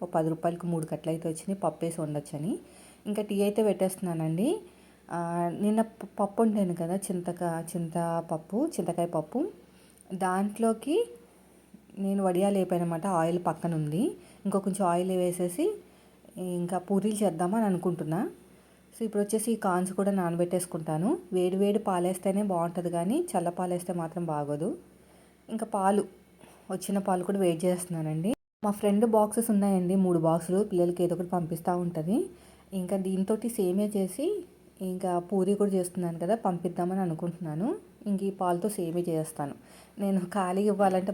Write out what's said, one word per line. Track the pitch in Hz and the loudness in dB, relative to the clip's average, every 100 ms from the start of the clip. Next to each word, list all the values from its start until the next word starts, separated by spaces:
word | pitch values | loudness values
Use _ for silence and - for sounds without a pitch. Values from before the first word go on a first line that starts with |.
ఒక | 175 | -2
పది | 170 160 | 0 2
రూపాయలకి | 160 170 170 175 | 0 -2 -2 -2
మూడు | 165 143 | -2 -4
కట్టలు | 151 165 | -6 -4
అయితే | 160 165 | -4 -4
వచ్చినాయి. | 160 - 190 | -6 -6 -2
పప్పు | 165 156 170 | -2 -2 -6
వేసి | 165 | -4
వండొచ్చని. | 151 147 - 143 170 349 - - - - - | -4 -4 -6 -6 -4 -6 -8 -20 -20 -14 -6
ఇంకా | 214 | -4
టీ | 208 202 | -2 0
అయితే | 202 208 | 2 2
పెట్టేస్తున్నానండి. | 214 185 190 185 180 160 160 165 254 415 - - - - - | 2 2 0 0 -4 -2 0 2 0 0 -6 -20 -20 -20 -10
ఆ, | 170 170 170 170 - | -6 -4 -2 -2 0
నిన్న | 208 220 | 2 2
ప-, | 220 - 196 - | 0 -4 -14 -4
పప్పు | 196 214 | -2 2
వండాను | 226 208 185 175 | 2 4 0 0
కదా, | 165 190 | -2 -2
చింతక-, | - 180 180 175 175 165 165 180 | -2 -4 -4 -4 -2 -4 -4 -6
చింతపప్పు, | 165 170 170 165 165 165 - 208 320 | -4 -2 0 -2 -2 -6 -4 -2 -2
చింతకాయ | - 175 170 170 | -2 -4 -2 0
పప్పు. | 165 151 240 392 - - - - - - | -2 -2 -4 -4 -6 -20 -20 -20 -20 -12
దాంట్లోకి | 185 185 185 202 208 226 220 269 381 480 - - - - - _ - - - | -4 0 0 0 0 0 0 0 0 0 -6 -20 -20 -20 -20 _ -20 -18 -6
నేను | 196 196 | -2 2
వడియాలు | 190 180 202 196 | 2 4 4 2
వేపానమాట. | 185 175 170 165 196 | 2 0 0 -2 0
ఆయిల్ | 175 165 175 175 | 2 2 2 0
పక్కన | 160 170 160 | -2 -2 -2
ఉంది. | 151 160 320 - - - 196 | 0 0 0 -2 -16 -8 -2
ఇంకో | 196 | 0
కొంచెం | 196 190 185 | 0 0 2
ఆయిల్ | 175 185 | 2 2
వేసేసి | 185 180 175 180 180 370 403 - - - - - - | 2 0 0 -2 0 -2 -2 -12 -20 -20 -20 -20 -10
ఇంకా | 180 175 175 180 | -6 -4 -2 -2
పూరీలు | 180 196 208 208 | 2 2 2 2
చేద్దామని | 202 160 175 226 208 | 0 2 0 2 2
అనుకుంటున్నా. | 175 180 170 151 160 302 - - - - - _ - | 2 0 -2 -2 -2 -2 -6 -20 -20 -20 -20 _ -6
So | |
ఇప్పుడు | 220 208 | -4 -2
వచ్చేసి | 202 214 226 | 0 0 0
ఈ | 220 | 0
కార్న్స్ | 196 180 185 | 2 0 0
కూడా | 196 196 | 0 2
నానబెట్టేసుకుంటాను. | 196 170 170 175 180 180 165 160 156 196 370 - | 2 0 0 0 0 -2 -6 -2 0 2 0 0
వేడి | 185 180 190 | 0 2 2
వేడి | 202 208 | 2 2
పాలేస్తేనే | 214 180 175 190 196 196 | 0 0 0 0 0 0
బాగుంటది | 208 175 170 175 170 | 0 0 0 -2 -2
కానీ | 170 175 302 349 190 | 0 0 0 0 0
చల్ల | 170 | 0
పాలేస్తే | 175 180 175 175 | -2 -2 -2 -2
మాత్రం | 175 165 170 165 | -4 -4 -4 -4
బాగోదు. | 147 143 147 185 339 - - - - - _ - | -2 -2 -2 -2 -4 -12 -20 -20 -20 -20 _ -10
ఇంకా | 226 220 | -6 -4
పాలు, | 202 190 202 - - - - - - - | 0 4 4 0 -10 -20 -20 -20 -20 -8
వచ్చిన | 190 - 196 | -8 -2 -2
పాలు | 196 180 | 2 0
కూడా | 185 196 | 0 2
వేడి | 180 160 185 | 4 4 2
చేస్తున్నానండి. | 180 - 165 156 156 190 277 _ - | 0 -2 -4 -2 0 0 -2 _ -4
మా | 208 | -2
ఫ్రెండ్ | 208 208 202 233 | 0 2 4 6
బాక్సెస్ | 214 214 233 226 | 6 4 2 2
ఉన్నాయండి, | 202 202 190 180 190 | 4 4 4 4 4
మూడు | 185 170 | 4 4
బాక్సులు. | 160 170 170 185 | 4 2 2 0
పిల్లలకి | 208 180 175 175 | 2 2 2 2
ఏదో | 175 170 | 0 0
ఒకటి | 175 | -2
పంపిస్తూ | 180 160 160 - 175 | -2 -2 -4 -2 0
ఉంటది. | 175 170 160 254 381 - - - - | -2 -2 0 0 0 -8 -20 -20 -8
ఇంకా | 190 180 175 | -6 -2 -2
దీంతోటి | 190 190 190 220 233 | 0 0 0 0 -2
సేమియా | 233 185 185 208 | 0 2 2 0
చేసి | 208 185 - 339 415 - - - - | 0 -2 -2 -2 -2 -8 -20 -20 -10
ఇంకా | 185 185 185 175 | -6 -4 0 0
పూరీ | 175 196 185 202 | 0 0 2 2
కూడా | 202 | 2
చేస్తున్నాను | 190 180 185 175 165 | 2 0 -2 -4 -2
కదా, | 170 226 | 0 0
పంపిద్దామని | 196 175 175 175 175 190 | 0 -2 -4 -2 -2 0
అనుకుంటున్నాను. | 180 160 170 - 165 151 240 415 - - 208 | -2 -2 -4 -6 -6 -2 -2 -4 -8 -10 -4
ఇంక | 196 | -2
ఈ | 196 | -2
పాలతో | 196 180 175 208 | 0 0 2 0
సేమియా | 202 170 175 175 | -2 -2 -2 0
చేస్తాను. | 160 156 - 143 - - - - - | -2 -2 -6 -8 -8 -18 -20 -20 -4
నేను | 196 190 | 0 0
ఖాళీ | 180 208 180 190 | 0 -2 0 2
ఇవ్వాలంటే | 208 196 196 185 190 | 2 4 4 4 0